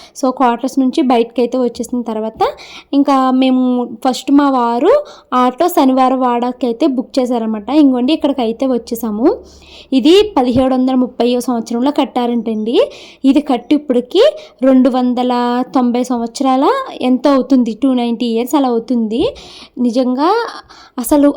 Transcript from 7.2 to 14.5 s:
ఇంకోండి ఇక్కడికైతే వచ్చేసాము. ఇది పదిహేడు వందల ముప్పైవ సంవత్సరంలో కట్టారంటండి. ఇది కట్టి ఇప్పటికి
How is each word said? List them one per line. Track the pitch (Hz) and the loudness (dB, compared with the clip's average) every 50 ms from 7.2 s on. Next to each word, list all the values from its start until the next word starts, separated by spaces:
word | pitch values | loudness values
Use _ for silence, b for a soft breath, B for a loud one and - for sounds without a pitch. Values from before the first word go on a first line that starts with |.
| 254 240 254 233 226 220 220 214 202 214 | -2 0 -2 -2 -2 -4 -4 -6 -4 -2
ఇంకోండి | 269 311 294 269 254 247 240 262 320 | 2 4 4 4 4 2 0 0 0
ఇక్కడికైతే | 311 311 285 277 - 233 226 226 226 269 | 0 0 -2 -2 -2 -2 -4 -2 -2 -2
వచ్చేసాము. | 262 254 233 233 - 240 226 240 220 208 208 240 339 494 - - B B B B B B B B B 262 | -2 -2 -2 -4 -6 -8 -6 -6 -6 -4 -4 -4 -4 -6 -8 -10 B B B B B B B B B -2
ఇది | 269 214 302 359 403 427 415 - | 0 4 4 4 4 4 2 0
పదిహేడు | 294 247 247 226 262 262 262 262 | -2 0 0 0 0 0 0 0
వందల | 254 254 262 262 | 0 0 0 0
ముప్పైవ | 254 254 240 247 - 240 247 247 247 | 0 -2 -2 -2 -2 -2 0 0 -2
సంవత్సరంలో | 240 - 247 233 226 - 240 233 247 285 | -2 -4 -4 -4 -4 -6 -4 -2 -2 -2
కట్టారంటండి. | 285 - 269 - - 247 247 240 240 233 220 226 226 214 214 226 254 381 554 605 B B B B B B B | 0 -2 -2 -2 -2 -4 -2 -2 -2 -4 -4 -4 -6 -6 -4 -2 0 0 0 0 B B B B B B B
ఇది | 269 277 302 | 2 2 2
కట్టి | 294 - 262 240 247 - 302 | 2 0 -2 -2 0 0 0
ఇప్పటికి | 285 294 - 247 247 240 - - 359 494 622 587 B B B | 0 0 0 -2 -2 -2 0 2 2 4 2 2 B B B